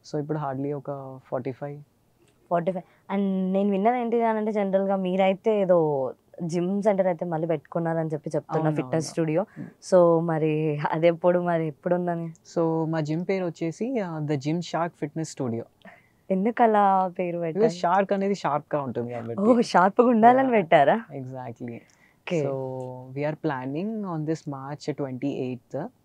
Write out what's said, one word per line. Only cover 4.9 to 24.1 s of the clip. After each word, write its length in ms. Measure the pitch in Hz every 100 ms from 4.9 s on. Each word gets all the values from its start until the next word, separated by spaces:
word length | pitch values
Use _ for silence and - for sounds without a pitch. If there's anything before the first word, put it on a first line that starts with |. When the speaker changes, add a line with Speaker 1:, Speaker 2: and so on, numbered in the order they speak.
| 196 185
Speaker 2:
మీరైతే 460 | 185 190 190 226 214
ఏదో 140 | 190 180 156 143 131 - _ - 170
జిమ్ 180 | 175 175 202 208
సెంటర్ 220 | 196 185
అయితే 120 | 165 175
మళ్ళీ 140 | 160 165
పెట్టుకున్నారని 580 | 156 _ 170 165 165 160
చెప్పి 140 | 151 160
చెప్తున్నా, 340 | 156 - 160 156
Speaker 1:
అవును, 80 | 151
Speaker 2:
ఫిట్‌నెస్ 280 | 127 160 151
Speaker 1:
అవును. 60 |
Speaker 2:
స్టూడియో. 280 | - 160 156 208 -
Speaker 1:
Hmm. 100 | - _ -
Speaker 2:
So 100 | 185 170 165 170
మరి 200 | 160 156 156 156 147 147
అది 120 | 160 165
ఎప్పుడు, 260 | 170 180 180 175
మరి 140 | 170 160
ఎప్పుడుందని? 560 | 147 180 180 175 170 165 160 -
Speaker 1:
So 80 | - 165 160 160
మా 80 | 160 151
జిమ్ 160 | 156 180
పేరు 140 | 190 180
వచ్చేసి, 360 | 165 165 160 226 262 185
uh, 120 | 160 147
The 80 | 151
Gym 160 | 135 170 170
Shark 220 | 160 170 _
Fitness 280 | 151 165 160 -
Studio. 280 | 131 117 117 _ - - _ _ _
Speaker 2:
ఎందుకు 280 | 190 208 233 233
అలా 180 | 214 202 190 190 180
పేరు 200 | 180 170
Speaker 1:
Because 160 | 165 160
Speaker 2:
పెట్టారు? 220 | 226 175
Speaker 1:
షార్క్ 300 | 175 185 196 196
అనేది 200 | 196 196
షార్ప్‌గా 360 | 160 143 - 147 135
ఉంటుంది 220 | 123 120 120
కాబట్టి. 260 | 113 117 208
Speaker 2:
ఓ, 120 | 240 226
షార్ప్‌గా 360 | 185 185 196 247
ఉండాలని 360 | 233 226 254 269
Speaker 1:
Yeah. 60 | 226
Speaker 2:
పెట్టారా? 380 | 160 165 139 214 226 139
Speaker 1:
Exactly. 560 | 127 131 127 117 123 117 _ _ _ _
Speaker 2:
ఓకే. 160 | - 175
Speaker 1:
So 80 | 143 135 131 131 127 127 127 131
we 60 | 147
are 80 | 156
planning 460 | 156 135 131 143 202 226 196